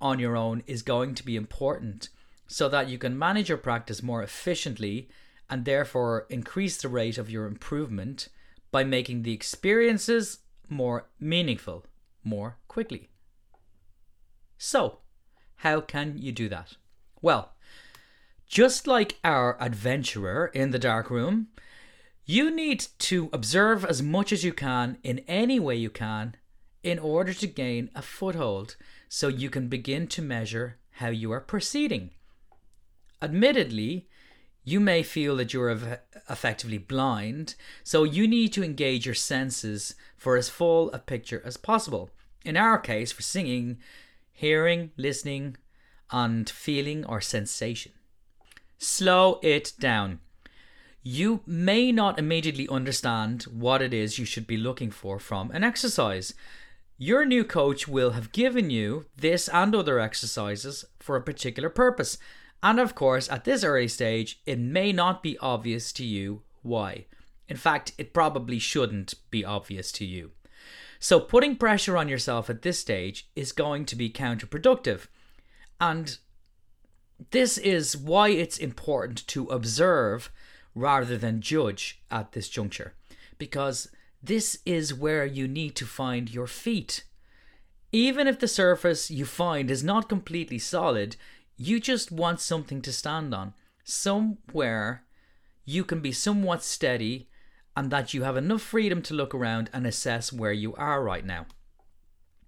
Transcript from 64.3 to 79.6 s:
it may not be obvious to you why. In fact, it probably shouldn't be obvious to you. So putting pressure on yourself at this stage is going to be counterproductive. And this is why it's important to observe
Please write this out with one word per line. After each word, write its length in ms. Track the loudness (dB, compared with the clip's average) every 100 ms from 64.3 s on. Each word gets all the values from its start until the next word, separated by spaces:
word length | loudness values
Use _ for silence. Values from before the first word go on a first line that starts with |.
| -6 -4
it 140 | -2
may 320 | 0 2 2
not 320 | 2 2 0
be 140 | -4 -4
obvious 560 | -2 -2 -2 -4 -6
to 100 | -8
you 380 | -4 -4 -4 -8 -12 -14
why. 440 | -4 -4 -4 -8 -14 -20 -20 -20 -12
In 80 | -2
fact, 380 | 2 2 -2 -10
it 160 | -2
probably 460 | 2 2 2 -4 -4
shouldn't 540 | 0 0 0 -2 -6 -12 -6
be 140 | -4 -2
obvious 480 | -6 -6 -10 -8
to 120 | -8 -8
you. 260 | -8 -12 -18 -20 -20 -20 -20 -20 -8
So 220 | 6 6
putting 340 | 8 6 6 4
pressure 400 | 4 4 2 0
on 140 | 0
yourself 400 | -2 0 -2 -2
at 140 | -4
this 140 | -2 -2
stage 520 | -2 -2 -4 -8 -12
is 200 | -10 -4
going 320 | -2 -2 -2 -4
to 100 | -4
be 140 | -4
counterproductive. 1000 | -2 -4 -4 -6 4 6 6 2 -2 -6 -20 -20 -20 -20 -20 -20 -2
And 380 | 0 0 -6 -12 _ -20 _ _ _ -20 _ _ _ -20 0
this 260 | 2 4 2
is 380 | 2 2 0 -4
why 320 | 2 6 6
it's 300 | 4 0 -4
important 680 | -6 -6 -2 -2 -2 -8 -6
to 180 | -6 -2
observe 840 | -2